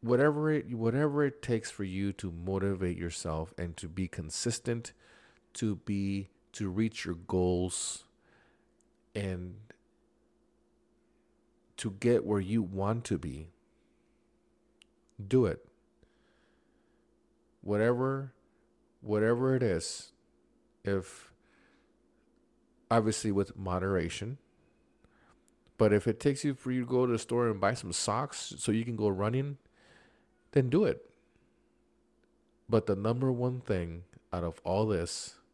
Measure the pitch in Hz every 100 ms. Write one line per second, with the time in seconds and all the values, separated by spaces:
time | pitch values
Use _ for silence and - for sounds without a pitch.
0 | 113 123 143 147 156 151 - 117 113 123
1 | 151 143 143 139 - 117 110 - 98 92
2 | 98 95 98 85 87 98 98 92 92 87
3 | 85 82 85 78 80 - 87 82 87 87
4 | 92 - 78 - - 117 - 117 117 -
5 | - - - _ _ - 110 101 - 101
6 | 98 98 95 _ _ - 98 92 113 -
7 | - 85 90 92 90 90 90 - - -
8 | - _ _ _ _ _ _ _ _ _
9 | _ - 101 90 90 101 107 - _ _
10 | _ _ _ _ _ _ _ _ _ _
11 | _ _ _ _ _ _ _ - 113 98
12 | 117 120 - 104 92 110 92 95 98 117
13 | 117 90 76 67 80 _ _ _ _ _
14 | _ _ _ _ _ _ _ _ _ _
15 | _ _ 98 131 110 78 - _ _ _
16 | _ _ _ _ _ _ _ _ _ _
17 | _ _ _ _ _ _ - 104 113 123
18 | 131 135 135 _ _ _ _ _ _ _
19 | 107 107 110 120 131 131 123 85 - -
20 | - _ _ _ _ _ _ _ - 98
21 | 90 - - _ _ _ _ _ _ _
22 | _ _ _ _ _ _ _ _ _ 117
23 | 110 110 110 98 98 - 95 90 92 95
24 | 85 - 107 139 _ _ _ _ _ _
25 | _ _ _ _ _ _ _ _ 110 104
26 | 117 107 147 143 147 135 127 127 123 123
27 | 127 117 - 120 120 104 98 123 92 82
28 | - 107 143 - - 71 - 110 117 113
29 | 107 95 104 127 139 139 _ _ - -
30 | - _ _ _ _ - 127 143 196 -
31 | - _ _ _ _ _ _ _ _ _
32 | _ _ _ _ _ _ _ 110 107 98
33 | 104 120 131 120 123 127 - 98 85 85
34 | 90 - _ 90 85 82 - 92 110 98
35 | 85 - - - _